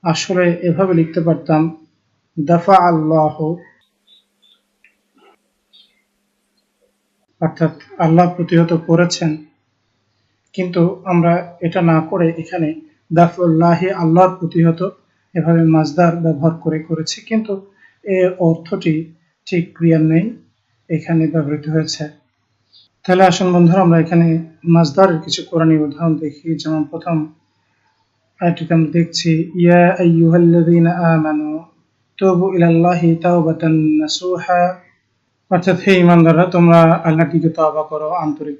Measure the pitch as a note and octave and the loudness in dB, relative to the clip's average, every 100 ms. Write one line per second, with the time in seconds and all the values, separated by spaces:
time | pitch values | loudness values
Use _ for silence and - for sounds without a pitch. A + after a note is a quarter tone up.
0 | F3 D#3+ - F3+ F3 F3 F3+ E3 F#3+ E3 | -4 -4 -2 0 0 0 -2 -2 0 0
1 | D#3+ F3+ E3 D#3 - D#3 E3 - _ _ | 0 -2 -2 -2 -2 -2 -2 -6 _ _
2 | _ _ _ - D3 E3+ F#3 F#3+ F3 D#3+ | _ _ _ -8 -2 0 4 4 4 0
3 | D#3 D#3+ D#3 D3+ D#3 F3 - _ _ _ | 0 0 0 -2 -8 -8 -12 _ _ _
4 | _ _ _ _ _ _ _ _ _ _ | _ _ _ _ _ _ _ _ _ _
5 | _ _ _ _ _ _ _ _ _ _ | _ _ _ _ _ _ _ _ _ _
6 | _ _ _ _ _ _ _ _ _ _ | _ _ _ _ _ _ _ _ _ _
7 | _ _ _ - E3 - D#3 - - F4+ | _ _ _ -6 -6 -2 -4 -4 -16 -4
8 | E3 E3 F3 F3 E3+ E3+ E3 E3+ E3 E3 | 0 2 2 0 -2 0 2 -2 0 0
9 | F3 - E3 D#3 - _ _ _ _ _ | 0 -2 -6 -6 -12 _ _ _ _ _
10 | _ _ _ _ _ - F#3 F3 E3+ G3 | _ _ _ _ _ -8 -4 0 0 -2
11 | - E3+ E3+ E3+ F3 - F3+ F#3 E3+ D#3+ | -2 0 2 0 -4 -10 -6 -2 0 0
12 | D#3+ F#3+ E3 E3 D#3+ F3+ D#3 D#3+ - _ | 0 -2 -2 -2 -8 -6 -6 -6 -14 _
13 | - E3 E3+ F#3 F3 D#3+ E3+ E3+ F#3 F#3+ | -4 2 2 2 0 2 2 2 -2 -2
14 | E3+ E3+ F#3 F#3 E3 F3 E3 E3 F#3 - | 0 4 2 0 -6 0 0 0 -4 -10
15 | _ _ _ F3 D#3+ E3 E3 D#3+ D3+ D3 | _ _ _ -4 0 2 4 2 0 0
16 | F3 E3+ E3 D3 E3 D#3+ E3 D#3 D#3 D#3+ | 0 0 -4 -2 -2 -4 -6 -8 -8 -10
17 | D#3+ - - A3 A3 G3 - _ _ _ | -8 -12 -6 -6 -6 -10 -12 _ _ _
18 | - F#3 F3+ F#3 E3+ E3 - F#3+ E3+ D#3 | -4 0 0 0 -2 -2 -6 -6 -4 -4
19 | E3 - _ _ - F3+ E3+ - E3 D#3+ | -6 -16 _ _ -8 -6 -6 -2 0 2
20 | D#3 D#3+ A3 - _ _ _ _ - D#3+ | 2 0 -2 -8 _ _ _ _ -8 -8
21 | - E3 D#3+ D#3+ C#3+ D3 D#3 D#3 D3+ - | -4 -2 0 -2 -4 -6 -4 -4 -4 -8
22 | D3+ - _ _ _ _ _ _ _ _ | -12 -16 _ _ _ _ _ _ _ _
23 | - F#3 F#3+ F3 F#3 F3 E3+ F#3 F3+ E3 | -2 4 4 2 0 4 4 4 4 2
24 | D#3+ F3 E3 E3 E3 _ E3+ E3+ D#3+ C3+ | 2 2 2 0 -6 _ 0 2 2 2
25 | F#3+ D#3+ E3 E3 D#3+ E3 D#3+ D#3 D3+ C#3 | 2 2 -6 -10 -6 -2 2 2 -2 -4
26 | E3 D3 D#3 C#3+ E3 D#3 D#3 D#3 D3 E3 | -4 -4 -6 -10 -8 -8 -6 -6 -6 -8
27 | F3 D#3+ D#3 _ _ _ _ _ _ _ | -6 -6 -6 _ _ _ _ _ _ _
28 | _ _ _ - E3+ E3+ D#3+ E3 D#3 E3+ | _ _ _ -6 -4 -4 -2 0 0 -2
29 | E3+ - F3 D#3+ E3+ F3+ F3 F3 F3 F#3+ | -2 -4 -2 -2 -2 0 4 4 4 2
30 | F3 E3 E3 F3 E3+ E3+ E3 E3+ E3+ F3 | 2 2 4 4 4 4 4 2 2 0
31 | E3+ D#3+ D#3 D3+ D3+ D#3 E3+ _ _ _ | 0 0 0 -4 -6 -10 -14 _ _ _
32 | _ - F#3+ F3 F#3+ F#3 E3+ E3 F3 F3 | _ -2 0 0 0 0 2 2 2 0
33 | E3+ E3 F3+ F3 D#3+ D#3+ D#3+ D#3+ D#3 D3+ | 0 0 0 0 -2 -2 -2 0 0 -2
34 | D3+ - F3+ F3+ - F3+ F3+ F3+ _ _ | -2 -6 -6 -6 -2 0 0 -4 _ _
35 | _ _ _ _ - F3+ F3+ F3+ - F#3 | _ _ _ _ -4 -2 0 -2 2 4
36 | F3 F3 E3 D#3 F3+ F3+ E3+ E3+ E3 E3+ | 4 6 4 4 2 2 4 6 6 2
37 | E3 D#3 D#3 D#3+ D#3+ D#3 D#3 D3+ D3+ D3+ | 0 0 0 0 -2 -2 -2 -2 -8 -8
38 | D3+ F3 E3 - D3+ C#3+ | -6 -6 -6 -8 -10 -12